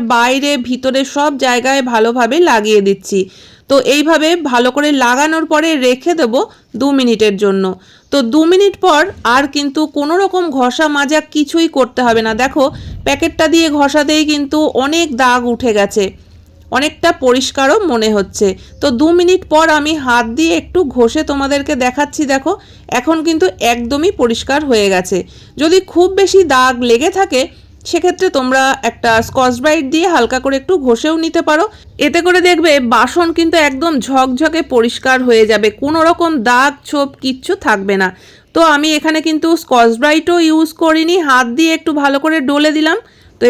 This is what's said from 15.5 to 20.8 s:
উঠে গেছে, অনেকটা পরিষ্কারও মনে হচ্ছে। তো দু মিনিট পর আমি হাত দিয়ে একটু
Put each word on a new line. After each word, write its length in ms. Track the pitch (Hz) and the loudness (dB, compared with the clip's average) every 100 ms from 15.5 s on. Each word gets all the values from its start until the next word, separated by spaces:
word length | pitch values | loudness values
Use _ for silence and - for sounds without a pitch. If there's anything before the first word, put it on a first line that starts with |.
উঠে 180 | 233 247 208 | -2 0 0
গেছে, 260 | 202 214 196 - - - - - - 254 | 0 -2 -4 -8 -20 -20 -20 -20 -6 -2
অনেকটা 320 | 302 - 339 339 254 | -2 -2 -2 0 2
পরিষ্কারও 520 | 254 262 277 269 427 349 | 0 0 -2 0 2 0
মনে 180 | 233 220 208 | 0 0 0
হচ্ছে। 320 | 196 - 202 185 - - | -4 -2 -2 -2 -14 -4
তো 60 | 285 233 | -2 2
দু 80 | 311 349 | 2 4
মিনিট 240 | 359 370 - | 2 0 2
পর 120 | 302 320 302 | 2 2 2
আমি 140 | 294 320 254 | 0 -4 0
হাত 200 | 240 226 247 | 0 0 -2
দিয়ে 160 | 330 330 | 0 -2
একটু 180 | - 359 | -2 -2